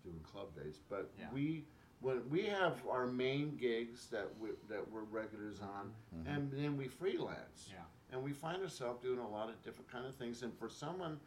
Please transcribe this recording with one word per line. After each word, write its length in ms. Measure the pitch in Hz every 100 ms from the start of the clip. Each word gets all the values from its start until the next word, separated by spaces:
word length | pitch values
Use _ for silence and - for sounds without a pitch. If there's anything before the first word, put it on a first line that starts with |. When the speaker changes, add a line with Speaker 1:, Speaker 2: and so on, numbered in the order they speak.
Speaker 1:
doing 160 | 90 82
club 320 | 78 101 95 78
days. 240 | 78 76 -
But 220 | 98 - 98
Speaker 2:
Yeah. 140 | 98
Speaker 1:
we, 340 | 135 151 160 - - - -
when 280 | 131 127 127
we 160 | 170 208
have 380 | 196 175 - 101
our 180 | 127 123
main 480 | 127 127 143 147 117
gigs 500 | 120 113 117 120 -
that 260 | 110 95 104
we, 120 | 107 - 104
that 220 | 101 92
we're 140 | 110
regulars 580 | 107 110 107 107 104 98
on, 320 | 98 101 110 113 - 82
Speaker 3:
Mm-hmm. 120 | 82
Speaker 1:
and 240 | 143 139
then 240 | 135 147 139
we 100 | 131
freelance. 800 | - 185 165 110 62 - - -
Speaker 2:
Yeah. 120 | 92 82 - -
Speaker 1:
And 100 | 127
we 100 | 143
find 280 | 139 165 185
ourselves 400 | 180 - 120 113
doing 180 | 127 123
a 100 | 110
lot 200 | 107 110
of 120 | 107
different 280 | 113 - -
kind 160 | 120 131
of 100 | 135
things. 280 | 120 117
And 100 | 120 -
for 100 | 113
someone 500 | - 147 185 165 147